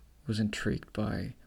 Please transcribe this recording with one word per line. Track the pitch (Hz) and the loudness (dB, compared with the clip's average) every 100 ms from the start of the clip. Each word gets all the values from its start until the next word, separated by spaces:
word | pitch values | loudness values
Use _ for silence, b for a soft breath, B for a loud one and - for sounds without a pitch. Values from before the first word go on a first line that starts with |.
| - - - | -20 -8 -2
was | 107 | 2
intrigued | 107 - 107 - - | 2 2 0 0 -2
by | - 107 101 98 - | -2 0 0 -4 -8